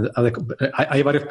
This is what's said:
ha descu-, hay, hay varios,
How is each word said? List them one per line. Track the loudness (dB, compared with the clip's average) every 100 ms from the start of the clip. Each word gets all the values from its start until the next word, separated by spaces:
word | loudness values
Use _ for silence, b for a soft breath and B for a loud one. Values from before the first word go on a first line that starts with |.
| -2
ha | 0
descu-, | 0 0 -6 -4 -2
hay, | 0 0
hay | 2
varios, | 2 2 0